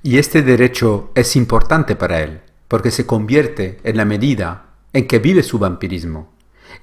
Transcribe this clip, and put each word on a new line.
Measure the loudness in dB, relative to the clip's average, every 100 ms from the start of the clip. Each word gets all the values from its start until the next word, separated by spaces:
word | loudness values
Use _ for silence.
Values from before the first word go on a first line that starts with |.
Y | 2 0
este | 2 2
derecho | 4 4 2 2 0 0 -2
es | -2 0 0
importante | 2 4 6 4 0 -2
para | -2 -2
él, | -4 -10 _ _ _
porque | -2 -2
se | -4 -2
convierte | -2 2 0 0 -4 -8 -6
en | -4 -2
la | 0
medida | 0 -2 -2 -4 -10 _ _ _
en | -4 0
que | 0
vive | 2 2
su | 0 -2
vampirismo. | -2 -4 -8 -8 -8 -12 -14 _ _ _ _ -6